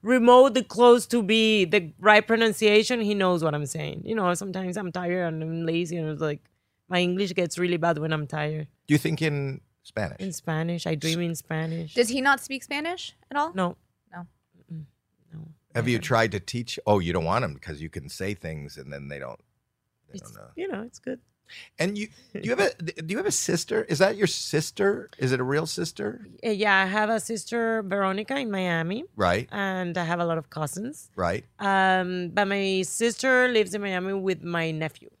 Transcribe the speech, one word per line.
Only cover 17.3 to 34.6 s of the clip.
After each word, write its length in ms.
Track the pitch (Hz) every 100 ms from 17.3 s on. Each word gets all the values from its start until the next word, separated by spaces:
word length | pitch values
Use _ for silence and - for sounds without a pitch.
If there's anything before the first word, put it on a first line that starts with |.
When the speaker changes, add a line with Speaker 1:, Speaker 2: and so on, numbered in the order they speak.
| 113
Speaker 2:
'em 120 | 117 69
'cause 220 | - 73
you 100 | 78
can 180 | 87 69
say 260 | - 95
things 420 | 104 82 80 71 73
and 160 | 67
then 140 | 69 69
they 100 | 71
don't, 200 | 64 - _ _ _ _ _ _ _
they 60 |
Speaker 1:
It's, 80 | -
Speaker 2:
don't 120 | -
know. 160 | 50 52 -
Speaker 1:
you 100 | 381
know, 140 | 202
it's 160 | 233 -
good. 220 | - 254 _ _ _ - - _
Speaker 2:
And 180 | 175 208
you, 120 | 214 - _
do 80 | -
you 80 | 214
have 80 | 254
a, 160 | 392 -
do 300 | 165 - 160
you 60 | 214
have 80 | 392
a 40 |
sister? 540 | - - 170 - 220
Is 160 | 220 143
that 160 | 190 202
your 100 | 190
sister? 840 | - - 151 151 - 196 202 208 -
Is 140 | 131
it 80 | 127
a 60 |
real 200 | 127 143
sister? 600 | 165 - 165 - 208 247 214 -
Speaker 1:
Uh, 40 | 233
yeah, 240 | 208 208 190
I 40 | 190
have 220 | 202 214
a 120 | 226
sister, 640 | - 226 - 233 226 226 196
Veronica, 500 | 196 190 190 214 277
in 140 | 247
Miami. 540 | 196 180 170 165 208 349
Speaker 2:
Right. 340 | - 92 92 127
Speaker 1:
And 440 | - 196 185 180 175
I 60 |
have 160 | 165 175
a 60 |
lot 140 | 170 165
of 120 | 156
cousins. 580 | - 151 - 233 302 -
Speaker 2:
Right. 300 | - 87 98 - _
Speaker 1:
Um, 680 | 202 196 190 185 180 180 180
but 180 | 180 196
my 340 | 196 196 190
sister 640 | 185 - 233 233 262 254 254
lives 280 | 233 202
in 60 | 208
Miami 340 | 202 185 185
with 280 | 196 190 185
my 300 | 170 170